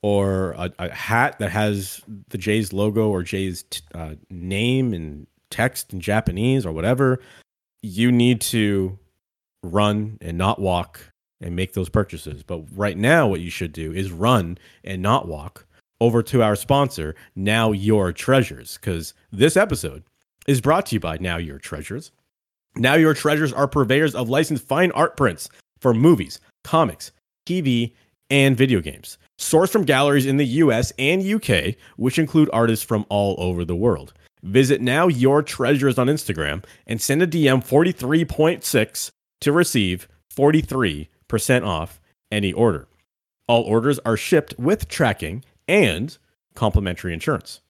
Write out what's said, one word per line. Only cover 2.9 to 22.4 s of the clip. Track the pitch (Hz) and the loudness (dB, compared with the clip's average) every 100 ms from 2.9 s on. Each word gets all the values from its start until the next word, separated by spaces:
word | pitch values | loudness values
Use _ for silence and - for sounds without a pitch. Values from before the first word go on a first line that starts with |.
| 107 110 | 0 0
or | 98 | -2
Jays | 87 98 98 90 - | -4 -4 -6 -8 -12
t-, | - - | -14 -14
uh, | 85 80 76 _ | -14 -12 -14 _
name | 92 90 98 117 131 127 | -14 -6 -2 0 0 -2
and | 92 80 73 - _ _ | -4 -8 -12 -18 _ _
text | - 123 - - | -2 -2 -2 -12
in | 95 | -10
Japanese | 87 104 - 90 117 131 95 | -2 0 0 -2 0 0 -2
or | |
whatever, | 80 90 127 135 127 - - _ _ _ _ | -4 -2 2 2 0 -6 -20 _ _ _ _
you | 110 92 120 | -12 0 2
need | 123 120 120 | 4 4 2
to | - 117 104 101 92 98 _ _ _ _ _ _ | 0 0 0 0 -2 -6 _ _ _ _ _ _
run | 90 90 104 104 107 107 | -4 0 0 0 -6 -10
and | 82 85 | -10 -2
not | 95 - | 0 0
walk | 95 90 87 - - _ _ _ | 0 -2 -4 -12 -20 _ _ _
and | 90 | -10
make | 87 92 | -6 -4
those | - 90 | -4 -2
purchases. | - 101 80 - 78 | -2 -2 -6 -14 -16
But | - 85 76 | -12 -12 -12
right | 95 104 87 | -6 -4 -2
now, | 113 165 127 | 2 4 2
what | 92 | 0
you | 85 | -6
should | - 87 | -8 -8
do | 76 80 | -6 -8
is | 82 95 | -6 -6
run | 85 107 123 85 90 _ _ | -2 2 2 0 -8 _ _
and | - 95 | -12 -6
not | 92 127 - | 0 0 -2
walk | 76 78 - _ _ _ _ | -10 -12 -18 _ _ _ _
over | 117 117 | 2 2
to | 113 131 | 0 2
our | 110 104 | 2 0
sponsor, | - 139 139 - 78 - - - | 0 2 2 -2 -10 -10 -16 -6
Now | 95 113 110 | -2 0 0
Your | 104 101 107 95 | 0 2 2 2
Treasures, | 85 - 135 120 127 - - | -4 2 2 2 -6 -16 -12
'cause | - 85 82 - _ | -6 -6 -8 -18 _
this | 95 143 175 | 2 4 4
episode | 208 147 78 69 - _ _ _ - | 2 -2 -6 -12 -20 _ _ _ -2
is | 135 | 0
brought | 123 165 190 | 2 0 0
to | 110 | -4
you | |
by | 87 80 | -4 -6
Now | 90 87 | -4 -6
Your | 82 69 | -6 -12
Treasures. | - - - 110 - _ _ _ | -14 -12 -10 -12 -14 _ _ _